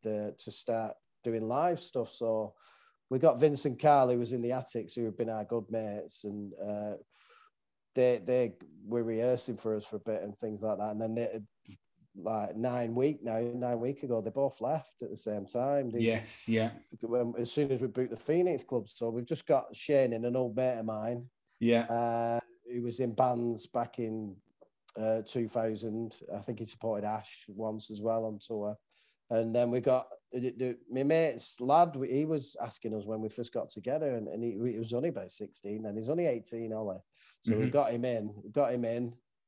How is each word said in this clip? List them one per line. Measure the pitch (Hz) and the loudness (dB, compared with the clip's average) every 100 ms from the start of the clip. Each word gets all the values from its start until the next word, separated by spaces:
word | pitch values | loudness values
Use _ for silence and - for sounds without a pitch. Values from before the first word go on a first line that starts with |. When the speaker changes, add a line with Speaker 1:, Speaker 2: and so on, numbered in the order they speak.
| 110 | -4
Speaker 1:
uh, | 107 104 - | -2 -4 -8
to | - | -12
start | - - 113 110 - _ _ | -8 -2 -2 -2 -8 _ _
doing | 120 113 110 | -4 -2 0
live | 131 175 170 | 2 2 0
stuff. | - 131 113 | -2 -4 -4
So | - 113 110 107 - - - _ _ _ | -2 0 0 -2 -8 -20 -20 _ _ _
we | 131 | 4
got | 156 120 | 6 8
Vince | 170 139 220 | 4 4 0
and | - | 4
Carl, | 151 143 127 | 8 8 8
who | 123 | 4
was | 117 | 0
in | 127 | -2
the | 120 | 0
Attics, | 127 127 117 - | -2 -2 -6 -6
who | - 113 | -4 -4
have | - | -2
been | 113 | -2
our | 110 104 | -2 -2
good | 117 107 | -4 -2
mates, | 113 107 104 80 - | -4 -4 -6 -8 -10
and, | 104 104 101 - | -8 -8 -8 -8
uh, | 101 104 104 101 - _ - - - _ _ _ _ - | -6 -4 -4 -6 -12 _ -20 -20 -20 _ _ _ _ 4
they, | 127 120 | 6 4
they | 87 127 120 - - 78 104 | 2 2 2 -2 -18 -18 -4
were | 120 | 0
rehearsing | 113 113 120 123 - 107 | 0 2 2 2 0 -4
for | 113 107 | -2 -2
us | - | -2
for | 104 | -8
a | |
bit | 113 107 | -4 -4
and | 98 98 | -4 -6
things | 110 104 | -6 -4
like | 107 101 | -2 -2
that. | 107 | -2
And | 107 | -2
then | 113 113 | -2 -2
they, | 113 110 104 _ - 104 _ _ _ 95 | -4 -6 -10 _ -20 -20 _ _ _ -8
like, | 90 110 101 107 | -4 -2 -2 -2
nine | 123 123 117 | 0 0 0
week | 117 143 151 | 2 2 0
now, | 117 113 | -2 -2
nine | 120 123 123 117 | -2 -2 -2 0
week | 123 143 | -2 -4
ago, | 131 113 | -2 0
they | 110 | 0
both | 135 139 - | 0 0 0
left | 120 156 - _ | -2 -2 -4 _
at | 123 | -10
the | 107 | -8
same | 110 104 98 | -4 -4 -4
time. | 120 131 143 123 | -2 2 0 0
They | 113 | 2
Speaker 2:
Yes, | 113 110 110 - - | 2 2 -4 -10 0
yeah. | 113 113 - - 117 | 2 2 -2 -14 -10
Speaker 1:
when, | 113 123 120 117 | -2 0 0 -2
as | 120 | -2
soon | - 139 | 0 2
as | 127 | 0
we | 127 | 0
booked | 127 127 | 0 -2
the | 113 | -2
Phoenix | - 165 180 139 | 0 4 4 2
Club. | - 123 104 | 0 -2 -2
So | - 117 | -4 -2
we've | 117 120 | -2 -4
just | 151 - | -6 4
got | 135 - 117 | 2 2 -8
Shane | - 143 127 | 4 6 6
in, | 113 120 | 2 0
an | 123 | 2
old | 127 110 | 2 2
mate | 127 117 | 2 2
of | 110 | -2
mine. | 107 110 123 123 _ _ _ | -2 -2 -4 -8 _ _ _
Speaker 2:
Yeah. | 117 117 117 | 4 4 4
Speaker 1:
Uh, | 117 117 117 117 117 - _ 120 | 2 2 2 0 0 -4 _ -10
who | 120 | -6
was | 120 117 | -4 -2
in | 123 | -2
bands | 110 127 120 120 110 - | 4 4 4 0 -2 -4
back | 120 120 - | -2 -2 -2
in, | 113 110 104 92 _ _ - _ - - | -4 -4 -6 -10 _ _ -20 _ -14 -4
uh, | 110 113 107 | 0 0 0
two | 127 110 | -2 -2
thousand. | 117 113 107 113 107 113 - - 98 | 0 0 -2 -4 -4 -6 -8 -10 -8
I | |
think | 101 110 | -6 -6
he | 110 | -8
supported | - 113 104 104 | -6 -2 -2 -2
Ash | 110 107 - - | -4 -6 -18 -14
once | 98 110 107 - | -6 -4 -4 -8
as | 104 | -4
well | 110 113 113 | 0 0 0
on | 104 - | -6 -6
tour. | 110 104 104 _ _ _ _ _ | -4 -4 -6 _ _ _ _ _
And | 113 113 117 | 0 2 2
then | 120 | 4
we | 120 | 4
got | 131 127 - - _ | 4 2 2 -12 _
the, | 127 123 | -4 -4
the, | 117 127 120 - | -2 -4 -4 -6
my | 127 | 0
mate's | 139 165 165 - - - | 4 4 4 0 -8 -6
lad, | 127 156 170 143 135 | 4 6 6 2 0
he | 135 156 | 0 2
was | 156 120 - | 0 -4 -8
asking | 117 - 113 | -8 -6 -4
us | 107 101 | -4 -4
when | 110 | -4
we | 110 | -4
first | - 117 | -6 -6
got | 120 - | -6 -6
together, | - 120 151 147 120 | -8 -4 -2 0 -2
and, | 95 | -4
and | 104 | -4
he, | 117 101 120 | -4 -2 -2
he | 110 | -2
was | 113 | -2
only | 120 165 | -2 -2
about | - 95 | -2 -8
sixteen | - 104 - 101 107 | -10 -12 -10 -8 -6
then. | 110 104 | -4 -4
He's | 113 | -2
only | 165 170 | 0 2
eighteen, | 120 - 117 113 | 0 -4 -8 -6
Ollie. | 110 107 95 - _ - _ - | -4 -4 -6 -12 _ -20 _ 0
So | |
Speaker 2:
Mm-hmm. | 107 | 2
Speaker 1:
we | 127 | 4
got | 139 131 | 4 2
him | 120 123 | 2 0
in, | 117 104 104 | 0 -2 -8
we | 107 | -4
got | 143 131 | 2 2
him | 123 117 | 2 0
in, | 120 120 120 _ _ | -2 -4 -8 _ _